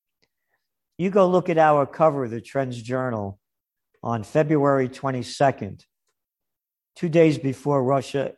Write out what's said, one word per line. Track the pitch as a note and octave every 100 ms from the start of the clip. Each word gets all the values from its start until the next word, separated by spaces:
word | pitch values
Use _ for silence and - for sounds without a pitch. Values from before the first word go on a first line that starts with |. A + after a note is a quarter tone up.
| _ _ _ _ _ _ _ _ _ -
You | F#3
go | G3+ F3+
look | F3+ F3+
at | D#3+
our | D#3 D3 C3+
cover | - D#3+ C#3+
of | A#2+
the | A#2
Trends | - C#3 C3 A#2+
Journal | A2+ B2+ B2+ A2+ G2 G2 _ _ _ _ _ _
on | A#2 A#2
February | G2+ D#3 D3+ D3+ C#3+ C#3 B2+
twenty-second, | B2+ C#3 B2+ A#2 - C#3 - G2+ G2 _ _ _ _ _ _ _ _ _ _ _
two | - F3
days | E3 D#3+ C3+
before | C3+ B2+ D3 C#3
Russia | B2+ C#3 - C#3 -